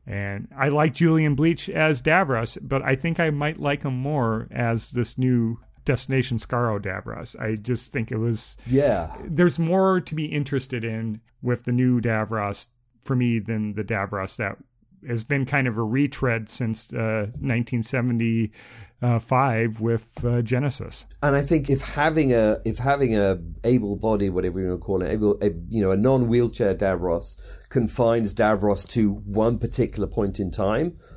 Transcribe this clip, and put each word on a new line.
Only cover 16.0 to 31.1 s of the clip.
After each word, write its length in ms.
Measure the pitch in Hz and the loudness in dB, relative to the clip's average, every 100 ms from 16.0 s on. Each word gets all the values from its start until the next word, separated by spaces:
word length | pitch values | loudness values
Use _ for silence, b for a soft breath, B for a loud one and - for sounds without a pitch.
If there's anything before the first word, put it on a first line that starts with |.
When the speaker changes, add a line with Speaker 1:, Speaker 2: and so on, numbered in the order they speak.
| 143 - 131 113 110 | 0 0 -2 -2 -4
Speaker 1:
since, 420 | - 113 110 - | -6 -4 -4 -6
uh, 320 | 127 110 110 104 - | -4 -2 -2 -4 -4
nineteen 440 | 143 117 120 120 110 131 123 117 117 113 107 B B B B _ | -2 -2 0 -2 -2 -2 0 0 2 2 0 B B B B _
seventy-five 800 | 120 117 - 131 135 113 117 110 | 0 0 2 2 2 2 0 0
with, 260 | 113 117 - - | 0 0 -2 -6
uh, 160 | 117 120 | 0 0
Genesis. 640 | 117 135 143 - - - - - | 2 0 0 -4 -10 -12 -16 -2
Speaker 2:
And 140 | 147 139 | 2 2
I 60 | |
think 260 | 143 165 143 | 4 2 2
if 140 | 135 | 0
having 500 | - - 156 156 139 | 0 0 2 4 4
a, 280 | 120 107 107 | 4 4 2
if 140 | 113 104 | -2 -2
having 380 | 127 143 131 110 | 0 2 4 4
a 220 | 98 90 85 80 | 4 2 -4 -4
able-bodied, 680 | 117 127 104 98 110 107 98 | 2 2 2 -2 0 2 2
whatever 280 | 90 90 90 | 0 -2 -2
you 80 | 92 | -2
wanna 100 | 90 | -4
call 240 | - 95 | -2 -2
it, 80 | 85 | 0
able, 260 | 107 104 101 | 2 2 2
a, 80 | 104 85 85 | 0 -2 -4
you 140 | 110 | 0
know, 80 | 95 | 2
a 60 | 98 | 4
non-wheelchair 800 | 123 135 120 120 117 - 104 | 4 4 4 2 2 0 0
Davros 640 | 92 98 90 90 85 - - B B B | 2 0 0 0 -2 -4 -16 B B B
confines 640 | 135 110 - 117 117 107 | -2 -2 0 2 2 -2
Davros 520 | - 107 104 104 98 - | 2 2 2 2 0 -2
to 240 | 120 107 101 101 | 0 0 0 -4
one 320 | 101 113 120 | 0 0 0
particular 480 | 117 - 117 - 95 | -4 -2 -2 -2 -4
point 320 | - 101 95 | -2 -2 -2
in 100 | 95 | -6
time, 460 | 82 98 113 170 - B | -2 0 0 -2 -6 B